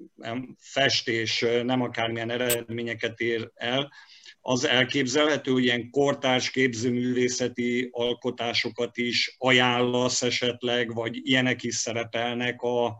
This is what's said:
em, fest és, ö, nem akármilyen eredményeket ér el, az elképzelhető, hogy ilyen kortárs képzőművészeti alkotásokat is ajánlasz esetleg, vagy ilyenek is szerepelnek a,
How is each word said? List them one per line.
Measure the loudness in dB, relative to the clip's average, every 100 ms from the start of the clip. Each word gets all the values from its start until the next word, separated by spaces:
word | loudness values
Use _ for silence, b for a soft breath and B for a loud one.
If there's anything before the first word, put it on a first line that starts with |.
| -20 -14
em, | -10 -8 -10 -16
fest | -6 2 2 2 0
és, | -2 -2 0
ö, | 2 2
nem | 2 0
akármilyen | 0 -2 -2 -2 -4
eredményeket | -2 0 -2 -4 -6 -6 -4 -4 -2
ér | -2 -2 -4
el, | -8 -2 -2 -2 B B B B B
az | -2 0
elképzelhető, | 2 2 2 0 0 2 2 2 2
hogy | 2
ilyen | 2 0 0
kortárs | 2 2 2 2 2 2
képzőművészeti | 2 2 2 0 0 0 2 0 0 -4 -2 -2 -2 -2
alkotásokat | -2 -2 -2 -4 -4 -2 -2 -2 -4 -6 -4
is | -2 0 -2 0
ajánlasz | 4 6 6 4 2 2 0 0
esetleg, | 0 0 -2 -2 -2 0 -2
vagy | -4 -6 -4 2
ilyenek | 2 2 0
is | -2
szerepelnek | -4 -4 -4 -4 -4 -2 -2 -4 -2
a, | -2 0 0